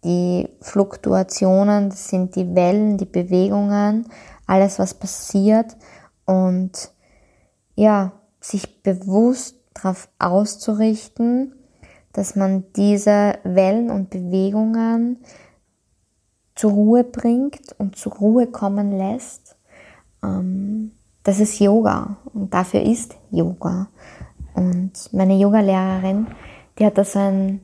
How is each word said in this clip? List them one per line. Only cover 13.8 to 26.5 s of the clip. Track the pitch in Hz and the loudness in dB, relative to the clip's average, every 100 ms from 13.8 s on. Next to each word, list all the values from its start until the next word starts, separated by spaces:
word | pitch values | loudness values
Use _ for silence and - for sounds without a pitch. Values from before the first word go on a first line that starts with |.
| 233 | -2
und | 208 190 | -4 -6
Bewegungen | 185 180 190 190 208 220 226 226 233 233 247 - - _ _ _ _ _ _ _ _ _ _ _ - | -8 -4 -2 0 0 -2 0 0 0 -2 -4 -12 -20 _ _ _ _ _ _ _ _ _ _ _ -2
zur | 220 | 0
Ruhe | 202 214 240 | 4 4 4
bringt | 240 247 233 240 277 - - - | 2 -2 0 0 -2 -6 -20 -8
und | 202 - | -8 -6
zur | - | -12
Ruhe | - 208 233 247 | 0 2 4 2
kommen | 240 202 202 202 | -2 -4 -2 -2
lässt. | 196 190 233 - - _ _ _ _ - _ _ _ | -2 -4 -6 -10 -20 _ _ _ _ -20 _ _ _
Ähm, | 196 190 185 190 196 214 214 _ _ _ | -6 -4 -4 -4 -6 -6 -8 _ _ _
das | - 196 | -2 2
ist | 214 - | 0 2
Yoga | 202 214 214 - - 202 262 | 4 4 2 -2 -6 -12 -12
und | 220 196 | -10 -4
dafür | 185 185 208 | -4 -2 0
ist | - 226 - - _ | 0 -2 -4 -18 _
Yoga. | 170 170 175 175 180 196 _ - - - _ - | -2 -2 -4 -6 -4 -6 _ -20 -20 -20 _ -10
Und | - 180 180 185 - - | -2 0 0 -4 -8 -8
meine | 196 185 190 | 0 2 4
Yoga-Lehrerin, | 202 214 196 190 190 190 185 196 226 - - | 4 4 2 0 0 -2 -2 -2 -4 -8 -20